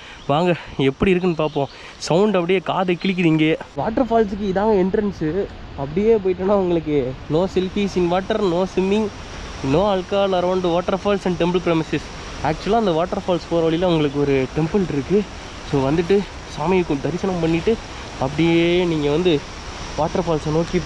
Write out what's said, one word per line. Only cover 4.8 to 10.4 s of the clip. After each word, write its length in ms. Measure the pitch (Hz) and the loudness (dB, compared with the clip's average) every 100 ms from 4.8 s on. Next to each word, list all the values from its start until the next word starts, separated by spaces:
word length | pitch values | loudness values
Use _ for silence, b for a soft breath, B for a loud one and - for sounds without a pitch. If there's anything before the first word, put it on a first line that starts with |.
என்ட்ரன்ஸு. 480 | 185 190 202 - 156 180 190 - - - | 2 0 -2 -2 -4 -2 -4 -8 -14 -8
அப்படியே 320 | 139 160 208 226 | -4 0 2 4
போயிட்டோன்னா 320 | 190 180 190 202 | 2 0 2 2
உங்களுக்கு 320 | 180 170 156 147 127 131 - | 2 0 0 0 0 -4 -2
no 80 | 151 185 | 0 0
selfies 400 | 190 185 208 202 185 | 0 -2 -2 -2 0
in 100 | 175 | 0
water, 240 | 180 190 220 202 | 0 0 0 0
no 60 | 170 185 | 0 0
swimming, 320 | - 190 208 214 - - - - - 135 147 | 0 2 2 0 -6 -12 -12 -12 -6 0 2
no 60 | 208 | 4
alcohol 400 | 190 185 202 196 185 | 0 0 0 2 2